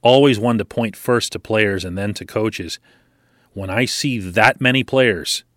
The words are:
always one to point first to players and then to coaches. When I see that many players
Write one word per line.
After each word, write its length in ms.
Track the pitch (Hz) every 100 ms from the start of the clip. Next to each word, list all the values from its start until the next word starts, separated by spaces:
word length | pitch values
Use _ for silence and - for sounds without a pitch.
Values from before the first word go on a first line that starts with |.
always 380 | 120 131 143 113
one 180 | 120 113
to 80 |
point 320 | - - 113 -
first 360 | - 120 -
to 60 | 104
players 460 | - 110 107 98
and 140 | 90 90
then 160 | 101
to 100 | 104
coaches. 540 | - - 110 - 85 - _ _ _ _ _ _ _
When 160 | - 95
I 160 | 98
see 340 | 127 - 147 120
that 440 | 92 87 110 -
many 200 | 131 131
players 640 | 120 135 127 90 73 - _